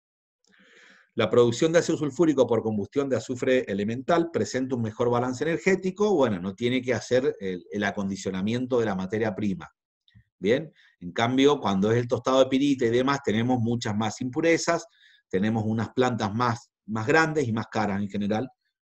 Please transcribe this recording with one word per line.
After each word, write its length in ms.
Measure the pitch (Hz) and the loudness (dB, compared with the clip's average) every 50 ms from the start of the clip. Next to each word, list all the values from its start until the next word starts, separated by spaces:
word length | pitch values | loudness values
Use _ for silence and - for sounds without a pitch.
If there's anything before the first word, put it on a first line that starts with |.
| _ _ _ _ _ _ _ _ _ _ _ _ _ _ - - - - - _ _ _ _ | _ _ _ _ _ _ _ _ _ _ _ _ _ _ -20 -20 -20 -20 -20 _ _ _ _
La 140 | 110 110 107 | -2 0 2
producción 440 | - 120 120 120 117 - 170 160 170 | 4 6 6 4 4 2 2 2 4
de 80 | 170 | 2
ácido 180 | 160 - 160 143 | 2 2 0 -2
sulfúrico 480 | 151 143 135 - 175 156 143 131 123 | -2 -2 0 2 2 4 4 4 4
por 160 | 113 117 110 107 | 2 2 0 0
combustión 480 | 110 107 104 98 - - 143 143 135 | 0 -2 -4 -4 -4 -2 -2 -2 0
de 60 | 127 | -2
azufre 540 | 110 - - 127 120 139 131 131 127 - - | -4 -4 -4 -8 -4 0 2 2 2 0 -2
elemental 600 | 101 98 104 107 117 131 135 - 175 170 170 170 - | -4 -4 -2 -4 -4 -4 -2 0 2 2 0 0 -2
presenta 440 | - 107 - - 127 131 127 135 | -4 -4 -2 -4 -4 -4 -4 -4
un 40 | 120 | -4
mejor 300 | 113 107 110 - 123 120 | -4 -4 -2 -2 0 0
balance 340 | 120 120 123 127 127 120 147 | 0 0 -2 -2 -4 -4 -4
energético, 720 | 160 165 151 - 190 190 185 185 185 185 - 208 208 196 | -4 -4 -2 0 0 0 2 0 -4 -2 0 0 2 4
bueno, 260 | 151 131 113 104 87 | 4 2 2 0 -2
no 140 | 90 98 95 | -4 -6 -6
tiene 260 | - 120 120 127 127 | -2 -2 0 0 0
que 140 | 123 127 117 | 0 -2 -2
hacer 420 | 101 - - 123 127 131 151 - - | -2 -2 0 0 2 2 0 -2 -4
el, 280 | 98 95 92 87 - - | -6 -6 -6 -8 -8 -8
el 140 | - 104 104 | -6 -2 -2
acondicionamiento 960 | 98 98 104 98 95 98 95 - 101 92 92 95 110 117 123 127 123 131 120 | -2 -2 -4 -4 -6 -6 -6 -6 -6 -4 -4 -2 -2 -2 -2 -2 -2 0 0
de 60 | 113 | 0
la 80 | 107 98 | 0 -2
materia 400 | 92 92 92 110 107 113 110 98 | -4 -4 -4 -4 -2 -2 -2 -2
prima, 360 | - 110 101 92 80 76 - _ _ _ _ _ _ _ _ _ - _ _ _ - | -2 -4 -4 -4 -6 -8 -14 _ _ _ _ _ _ _ _ _ -20 _ _ _ -4
¿bien? 340 | 90 101 123 151 - 156 - _ _ _ _ _ | 0 0 0 0 -2 -6 -16 _ _ _ _ _
En 120 | 90 87 85 | -14 -8 -2
cambio, 480 | 107 117 120 131 135 135 147 147 131 | 0 0 2 4 4 4 4 4 2
cuando 320 | - 101 98 95 98 107 113 | 0 0 0 2 2 2 2
es 60 | 123 | 2
el 100 | 123 120 | 0 0
tostado 300 | 127 113 - 131 131 135 | -2 -2 0 2 4 4
de 80 | 131 | 4
pirita 400 | 131 135 131 143 143 139 123 123 | 4 2 2 2 2 2 2 2
y 20 | 117 | 2
demás, 320 | 117 123 127 139 139 135 - | 2 2 2 2 0 0 0
tenemos 380 | 107 101 113 117 127 127 120 | 0 0 2 2 2 0 0
muchas 340 | 110 117 120 120 - 113 104 | 0 0 -2 -2 -2 -2 -2
más 280 | 104 113 107 - - 123 | -2 -2 -4 -4 -6 -8
impurezas, 640 | 131 123 156 160 165 165 156 - 170 170 165 - - _ _ _ _ _ _ _ _ | -6 -4 0 2 2 2 2 2 0 -2 -2 -2 -8 _ _ _ _ _ _ _ _
tenemos 360 | - 92 101 110 113 113 104 | -2 0 0 0 0 0 0
unas 240 | 110 110 113 104 - | -2 -2 -2 -2 -2
plantas 440 | - 127 123 123 120 113 113 101 101 | 0 0 2 2 0 0 -2 -2 -2
más, 360 | 117 123 120 113 - - _ _ _ _ | 0 0 0 -2 -2 -8 _ _ _ _
más 200 | 98 107 113 107 | -8 -6 -4 0
grandes 400 | 127 147 160 160 156 151 156 135 | 2 4 4 4 4 2 -2 -2
y 60 | 113 110 | 0 -2
más 140 | 117 104 | -4 -4
caras 340 | - - 113 107 101 98 101 | -4 -2 -2 -2 0 -2 -2
en 80 | 104 95 | -4 -4
general, 400 | - 104 101 101 107 110 131 - - _ _ _ _ _ _ _ | -4 -4 -2 -2 -2 -2 -4 -6 -10 _ _ _ _ _ _ _